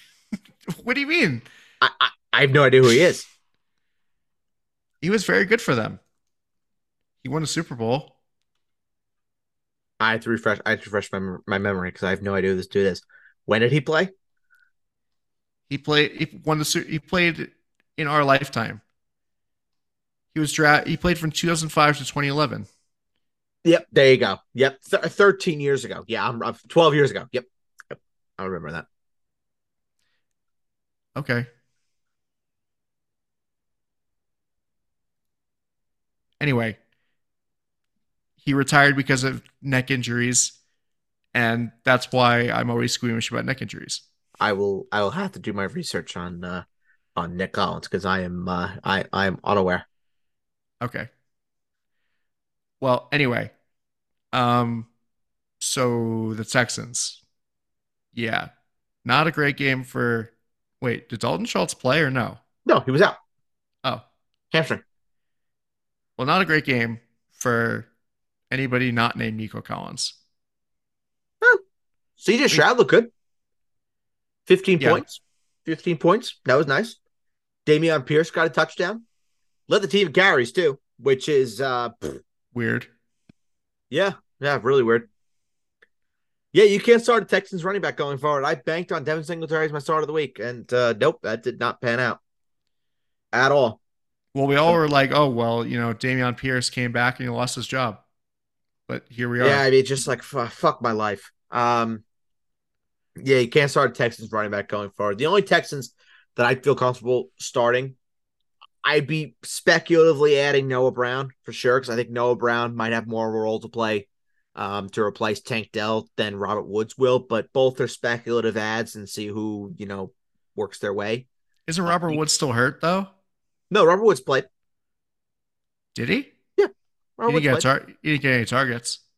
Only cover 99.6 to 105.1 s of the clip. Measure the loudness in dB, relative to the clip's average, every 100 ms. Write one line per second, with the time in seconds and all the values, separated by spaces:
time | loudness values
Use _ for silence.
99.6 | 6 4 4 -2 -4 -6 -6 -6 -6 0
100.6 | 0 0 -2 -2 -2 -4 -12 _ _ -2
101.6 | 0 2 -2 -6 _ _ _ _ _ _
102.6 | _ _ _ _ _ -12 0 2 4 2
103.6 | 2 2 0 0 -4 -4 -8 -6 -4 -6
104.6 | -6 -8 -8 -6 -4